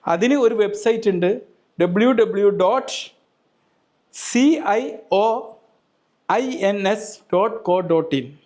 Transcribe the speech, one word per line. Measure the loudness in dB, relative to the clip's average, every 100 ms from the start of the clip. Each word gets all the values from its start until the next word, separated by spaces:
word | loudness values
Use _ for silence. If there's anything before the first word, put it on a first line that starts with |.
| -2
അതിന് | 0 2 2
ഒരു | 2 2
വെബ്സൈറ്റ് | -2 0 -2 0 0
ഉണ്ട്, | 0 0 -2 -8 _ _ -2
ഡബ്ല്യു | 0 2 2 4
ഡബ്ല്യു | 0 2 2 2
ഡോട്ട് | 0 0 -4 -12 -14 _ _ _ _ _ _ _ _ _ _ -14 -4
സി | 2 4 2 0 -2
ഐ | -2 -12 -2 0
ഒ | 2 -2 -6 -20 _ _ _ _ _ _ -4 -2
ഐ | -2 -2 -2
എൻ | 0 -2
എസ് | -2 -6 -16 _
ഡോട്ട് | 0 0 -2 -2
കോ | -2 2
ഡോട്ട് | 0 0 -4
ഇൻ. | -4 -18